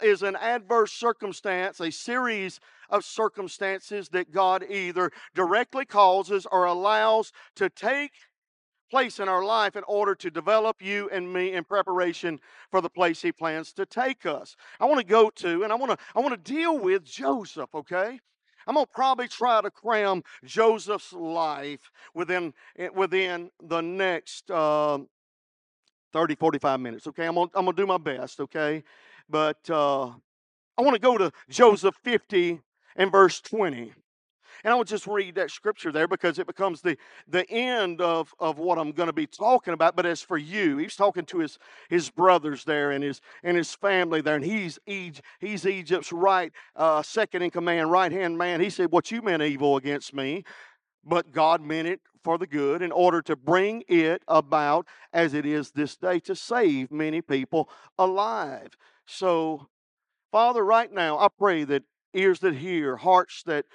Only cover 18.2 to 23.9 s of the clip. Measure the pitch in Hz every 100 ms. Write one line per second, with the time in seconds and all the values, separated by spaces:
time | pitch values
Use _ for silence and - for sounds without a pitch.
18.2 | _ _ _ _ - 294 262 - 262 247
19.2 | 240 - 247 220 196 - 208 214 202 185
20.2 | - - 127 214 226 220 180 202 - 180
21.2 | 165 165 156 139 143 143 _ _ - 160
22.2 | 170 180 165 - - - 175 185 185 185
23.2 | 185 175 175 _ 165 170 165